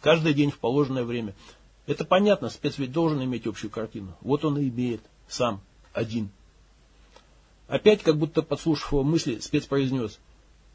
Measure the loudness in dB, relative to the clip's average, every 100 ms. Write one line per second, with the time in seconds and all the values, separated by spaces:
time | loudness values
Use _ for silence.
0 | 4 4 4 2 2 0 0 2 2 -2
1 | -4 -4 -6 -10 -20 -20 -20 _ -6 -6
2 | 2 4 4 2 0 -6 -6 -4 -4 0
3 | 0 0 -2 -4 -6 -6 -8 -8 -8 -8
4 | -12 -10 -2 0 0 0 -2 -2 -4 -4
5 | -10 _ -12 -2 -2 -2 -12 _ -8 -6
6 | -4 -4 -6 -10 _ _ _ _ _ _
7 | _ -20 _ _ _ _ -6 2 4 6
8 | 4 2 0 -2 -2 -2 0 -2 0 0
9 | 2 0 -2 -6 -4 -4 0 -2 0 -2
10 | -4 -10 _ -20 _ _ _